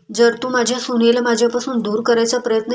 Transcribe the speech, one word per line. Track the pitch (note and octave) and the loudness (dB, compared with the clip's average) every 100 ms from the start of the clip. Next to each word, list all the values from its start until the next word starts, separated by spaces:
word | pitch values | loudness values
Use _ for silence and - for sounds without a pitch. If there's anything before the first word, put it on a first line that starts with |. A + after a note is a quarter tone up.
| _ | _
जर | - A#3 A#3 | 2 2 2
तू | B3+ | -4
माझ्या | B3+ A#3 B3 | -2 0 -2
सुनेला | B3 A#3+ A#3 A#3+ | -2 2 2 2
माझ्यापासून | A#3+ A3+ A#3+ A#3+ - B3 | 2 2 0 0 -4 -4
दूर | G#3 G#3+ | -2 -2
करायचा | A#3 A#3 A3+ B3 | 0 2 2 -2
प्रयत्न | A#3+ A3 A3 | 0 -2 -2